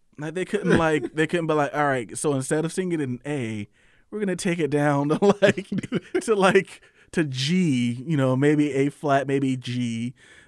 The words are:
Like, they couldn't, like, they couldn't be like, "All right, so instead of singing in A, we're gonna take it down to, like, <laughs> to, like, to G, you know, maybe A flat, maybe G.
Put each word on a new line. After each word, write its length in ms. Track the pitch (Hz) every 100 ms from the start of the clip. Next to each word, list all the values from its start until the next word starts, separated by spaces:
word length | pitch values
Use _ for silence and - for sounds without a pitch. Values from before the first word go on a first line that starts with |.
| _ -
Like, 160 | 151
they 100 | 170
couldn't, 320 | 180 202 180 165
like, 380 | 160 156 -
they 120 | 151 156
couldn't 180 | 175 160
be 80 |
like, 180 | 151 143
"All 120 | 147 147
right, 300 | 127 101 -
so 160 | 156
instead 300 | 135 131 151
of 80 | 160
singing 280 | 190 185 165
in 200 | 131 123
A, 440 | 143 147 113 107 101 _ _ _ _
we're 80 | 208
gonna 160 | 196
take 240 | 175 190 170
it 120 | 147
down 380 | 147 147 143 143
to, 260 | 151 202 196
like, 280 | 202 180 196
<laughs> 520 | 196 - 226 - 339
to, 120 | -
like, 460 | 208 190 190 175 - - _ _
to 100 | -
G, 680 | 151 127 139 185 175 127 120 120
you 120 | 131 151
know, 180 | 131
maybe 380 | 131 147 147 147
A 160 | 135 139
flat, 400 | - 147 139 139
maybe 280 | 139 135 131
G. 580 | 123 123 120 113 120 - - -